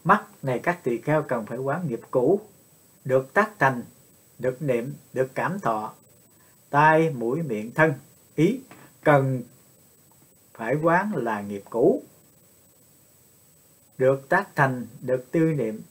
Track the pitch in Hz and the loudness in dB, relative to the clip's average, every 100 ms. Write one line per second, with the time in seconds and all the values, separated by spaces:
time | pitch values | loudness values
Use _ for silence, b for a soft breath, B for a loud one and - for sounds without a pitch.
0 | 165 208 - - 139 120 - 175 127 120 | 2 2 0 -10 -4 -4 -2 -2 -2 -4
1 | 147 156 147 120 107 117 131 156 170 113 | 0 0 0 -4 -6 -8 -6 -4 -4 -8
2 | - 131 127 202 - _ _ _ _ _ | -4 0 2 2 -2 _ _ _ _ _
3 | - 131 131 202 214 - 135 123 110 - | 0 0 2 0 0 2 0 0 -8 -16
4 | _ _ _ - 127 127 151 120 131 143 | _ _ _ -8 -6 -4 -2 -2 -4 -10
5 | - 123 131 - 123 196 127 110 104 - | -10 -6 -4 -4 -4 -4 -4 -4 -6 -12
6 | _ _ _ b b b _ 143 156 160 | _ _ _ b b b _ 2 4 4
7 | 165 131 117 151 160 107 110 156 160 139 | 2 -2 -4 -4 -4 -6 -4 2 2 2
8 | - _ _ - 165 262 - B B _ | -8 _ _ 0 0 0 -8 B B _
9 | - 143 135 131 - _ _ _ _ _ | 4 4 4 -2 -6 _ _ _ _ _
10 | _ _ _ _ _ - 113 147 160 170 | _ _ _ _ _ -10 -4 0 2 2
11 | 214 175 117 107 101 101 - 117 156 285 | 0 -2 -4 -4 -6 -10 -6 2 4 4
12 | - _ _ _ _ _ _ _ _ _ | -2 _ _ _ _ _ _ _ _ _
13 | _ _ _ _ _ _ _ _ _ - | _ _ _ _ _ _ _ _ _ 0
14 | 127 135 - 185 196 - 135 127 110 - | 2 2 0 -2 -2 0 0 0 -8 -10
15 | 127 127 - - 160 147 110 110 - | -4 -4 -2 0 0 0 -4 -6 -12